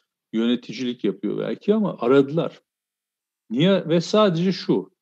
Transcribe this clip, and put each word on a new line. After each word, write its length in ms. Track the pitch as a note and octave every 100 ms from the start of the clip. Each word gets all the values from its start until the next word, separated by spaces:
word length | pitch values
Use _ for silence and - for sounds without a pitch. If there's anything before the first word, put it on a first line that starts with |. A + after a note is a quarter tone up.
| _ _ _
yöneticilik 720 | A2 A#2 A#2+ - A2 B2 B2
yapıyor 340 | G#2 F#2 G#2 G#2
belki 360 | G#2 - -
ama 220 | A3 F#3+ -
aradılar. 640 | A#2 C#3 C#3 D#3+ C3+ - _ _ _ _ _ _ _ _ -
Niye? 380 | A#2+ F3+ F#3+ E3
Ve 120 | E3+
sadece 520 | D#3+ G#3+ G#3 E3 F#3
şu, 400 | F3+ - G#2+ - _